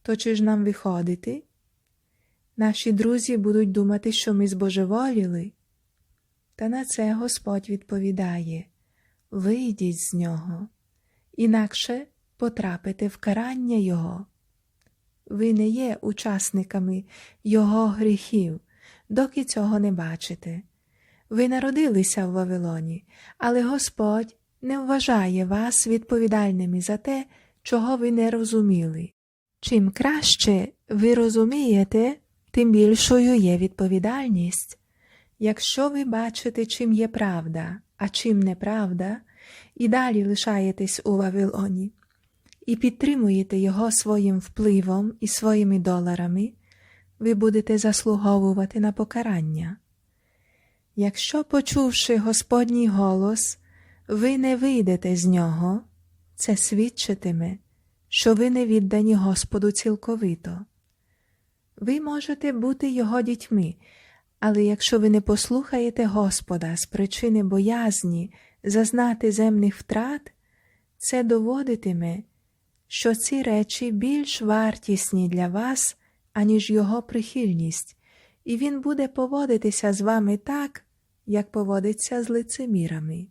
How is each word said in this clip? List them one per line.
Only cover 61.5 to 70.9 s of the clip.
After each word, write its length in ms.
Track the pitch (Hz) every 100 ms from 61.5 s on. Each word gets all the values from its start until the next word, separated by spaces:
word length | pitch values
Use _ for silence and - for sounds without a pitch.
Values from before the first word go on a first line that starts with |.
| _ _ -
Ви 240 | 208 285
можете 500 | 302 294 285 285 294
бути 400 | 247 254 269 277
його 300 | 247 220 247
дітьми, 540 | 233 240 - 208 165 - _ _ _ _ _ _
але 240 | 214 208
якщо 360 | 208 208 - 226
ви 100 | 214
не 120 | 208
послухаєте 840 | 202 208 - 247 277 254 240 233
Господа 720 | 220 208 196 - - 175 165 170
з 80 |
причини 580 | - - 196 - 233 214
боязні 880 | 190 196 202 233 226 202 180 170 180 - _ _
зазнати 680 | 202 214 226 247 240 226 220
земних 440 | 208 220 208 202
втрат, 580 | - - 214 247 294 - _ _ _ _ _ _